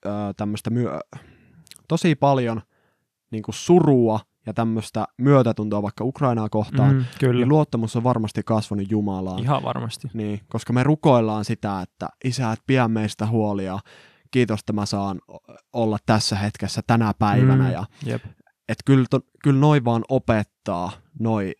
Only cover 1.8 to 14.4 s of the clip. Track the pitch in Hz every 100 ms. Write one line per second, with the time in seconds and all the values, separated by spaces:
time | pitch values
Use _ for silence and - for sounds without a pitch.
1.8 | _ 165 180 147 143 135 120 113 - _
2.8 | _ _ _ _ _ 110 107 110 - 175
3.8 | 151 131 117 110 - _ - 107 113 110
4.8 | 107 - 104 _ 127 143 117 110 107 104
5.8 | 101 - 113 135 143 117 107 110 107 135
6.8 | 135 135 123 - 131 123 123 151 147 120
7.8 | 113 120 120 120 110 - 104 110 104 101
8.8 | 98 107 104 95 92 92 123 139 123 123
9.8 | 117 - 131 113 104 104 _ 117 - 123
10.8 | 127 151 165 127 110 107 107 113 107 98
11.8 | 90 _ - _ 131 123 120 110 - 131
12.8 | 120 110 107 - 107 113 107 101 95 92
13.8 | - - _ _ _ 127